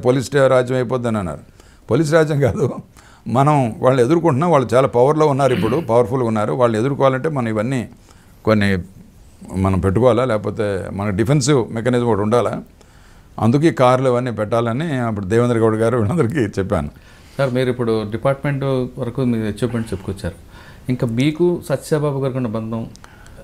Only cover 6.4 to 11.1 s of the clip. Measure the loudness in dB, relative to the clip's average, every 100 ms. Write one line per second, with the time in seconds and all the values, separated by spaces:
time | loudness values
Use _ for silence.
6.4 | -2 2 2 2 0 2 2 2 -2 -4
7.4 | -2 -2 -2 -4 -6 -12 -20 -20 -20 -6
8.4 | 0 2 2 0 -4 -16 -20 -20 -20 -20
9.4 | -10 -2 0 2 2 4 4 4 2 -2
10.4 | -4 -4 -4 -4 -6 -6 -4